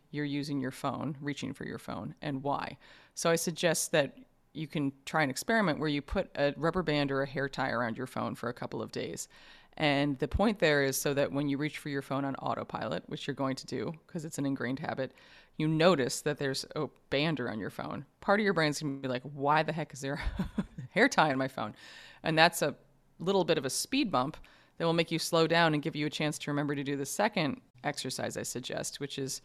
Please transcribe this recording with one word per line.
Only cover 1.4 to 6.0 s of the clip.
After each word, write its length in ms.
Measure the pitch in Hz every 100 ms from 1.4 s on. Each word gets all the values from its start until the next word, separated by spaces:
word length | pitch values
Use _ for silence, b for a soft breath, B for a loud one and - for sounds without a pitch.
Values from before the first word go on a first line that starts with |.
| 110
for 120 | -
your 140 | - -
phone, 360 | - - 151 -
and 220 | 151 135
why. 340 | 139 139 - - b b b
So 160 | - 170
I 60 | 165
suggest 560 | 180 156 170 156 -
that 260 | 160 135 - - _ _
you 140 | 151 151
can 260 | 160 139 139
try 180 | - 160
an 80 | 143
experiment 480 | - - 226 185 143
where 100 | 156
you 140 | 143